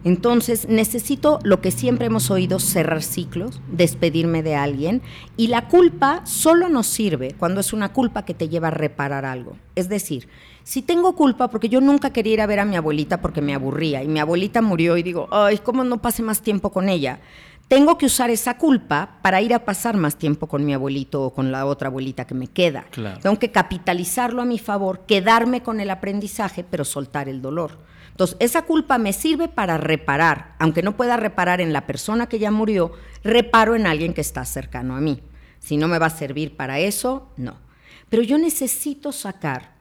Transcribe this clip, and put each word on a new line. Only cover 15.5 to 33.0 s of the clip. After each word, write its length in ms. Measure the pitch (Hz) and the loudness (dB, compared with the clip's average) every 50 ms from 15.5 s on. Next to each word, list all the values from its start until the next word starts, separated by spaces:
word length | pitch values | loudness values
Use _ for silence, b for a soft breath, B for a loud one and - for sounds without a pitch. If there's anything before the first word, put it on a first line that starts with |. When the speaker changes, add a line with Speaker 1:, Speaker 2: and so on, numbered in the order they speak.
| 208 208 | 4 2
Speaker 1:
¿cómo 240 | - - 240 262 254 | 0 -2 0 0 0
no 180 | 247 247 233 | 0 -2 -2
pasé 220 | - 240 226 - 226 | -2 -4 -2 -2 -4
más 180 | 220 214 202 | -4 -4 -2
tiempo 300 | - 240 214 196 - 202 | -2 -2 -2 0 -2 -2
con 180 | - 185 185 196 | -2 0 0 2
ella?". 300 | 190 170 139 127 127 - B B B B B B B B B | 0 0 0 -2 -4 -8 B B B B B B B B B
Tengo 320 | _ 262 269 285 302 339 339 | _ 6 6 8 8 6 4
que 80 | 294 | 4
usar 240 | 254 - - 254 233 | 2 2 2 0 0
esa 260 | 233 220 - 254 240 | 0 0 -2 -4 -2
culpa 640 | - - 320 269 226 - - - 143 180 - - - | 0 4 4 4 4 2 0 -2 -2 -2 -4 -12 -2
para 200 | - 190 185 190 208 | 0 2 2 4 4
ir 100 | 233 240 | 4 2
a 100 | 226 226 | 0 0
pasar 320 | - 196 - - 233 226 | -2 -6 -4 -2 -2 0
más 200 | 202 165 147 147 | 2 0 0 -2
tiempo 300 | - - 151 151 156 - | -2 -2 -2 -2 -2 -4
con 180 | 156 - 143 147 | -6 -4 -2 -2
mi 80 | 147 143 | 0 -2
abuelito 480 | 135 131 139 139 139 135 127 - 143 135 | -2 -2 -2 -4 -4 -6 -4 -4 -2 -2
o 100 | 127 127 | -2 -2
con 160 | - 135 131 | -2 -2 -2
la 160 | 131 131 135 | -2 -2 -2
otra 220 | 139 143 - 131 135 | -4 -4 -4 -4 -6
abuelita 360 | 127 131 131 135 131 - 123 | -6 -6 -8 -6 -8 -8 -10
que 80 | - 131 | -8 -8
me 140 | 131 127 | -8 -8
queda. 380 | - - - 180 170 139 127 - - | -6 0 2 2 2 0 -2 -12 -12
Speaker 2:
Claro. 300 | - - 113 104 92 104 | -12 -10 -8 -8 -10 -4
Speaker 1:
Tengo 160 | - 190 208 | 0 0 0
que 140 | 208 240 220 | 2 0 0
capitalizarlo 880 | - 208 180 - 190 175 - - 175 175 180 175 - 254 247 247 233 247 | 2 0 0 0 -4 -6 -4 -2 -2 -2 -4 -4 -2 -2 -2 -2 -2 -4
a 40 | 240 | -2
mi 120 | 247 240 | -2 -4
favor, 440 | 220 - - 202 202 196 190 185 - - | -4 -4 -4 -4 -2 -2 -4 -4 -6 -2
quedarme 560 | - 220 196 180 220 226 233 233 240 254 247 | 0 0 2 4 4 4 4 4 2 0 -2
con 180 | 247 240 220 214 | -4 -6 -6 -4
el 120 | 202 196 | -4 -4
aprendizaje, 720 | 190 185 - 196 196 202 214 202 - - 214 185 - - 175 | -6 -6 -6 -6 -6 -6 -6 -8 -6 -6 -6 -6 -6 -10 -10
pero 160 | 180 - 165 143 | -8 -6 -6 -4
soltar 460 | - - 143 139 127 - 147 139 135 | -4 -6 -8 -8 -6 -6 -8 -6 -6
el 140 | 135 131 127 | -8 -8 -8
dolor. 340 | 131 143 170 170 147 - - B B B B B B | -6 -6 -6 -6 -6 -8 -14 B B B B B B
Entonces, 260 | B - 185 175 - - | B -2 -2 -2 0 0
esa 240 | - 240 - 330 320 | 0 0 2 0 0
culpa 340 | - 330 320 - - 269 | 2 0 0 2 2 0
me 160 | 240 220 202 190 | 0 2 -2 -2
sirve 360 | - - 311 320 277 330 330 | -2 0 0 0 0 0 -4
para 280 | - - 208 180 165 | -2 -4 -2 0 0
reparar. 800 | 156 147 151 160 147 - 165 139 143 165 165 147 - - - - | 0 0 0 0 0 2 0 2 4 4 4 4 2 -4 -16 -6
Aunque 240 | - 160 160 151 170 | 0 0 2 2 2
no 160 | 170 196 202 | 0 -2 -2
pueda 180 | - 247 240 240 | 0 0 0 2
reparar 460 | 240 220 208 - - 180 175 180 180 | 2 0 -2 0 0 0 0 2 0
en 100 | 180 165 | 0 0
la 140 | 151 139 - | -2 -2 -4
persona 420 | - 131 127 - - 214 233 233 | -4 -8 -8 -4 -4 -2 -2 -2
que 120 | 233 - 220 | -2 -2 -2
ya 100 | 214 208 | 0 0
murió, 420 | 208 214 220 214 214 190 170 165 B B | 2 2 2 2 2 0 0 0 B B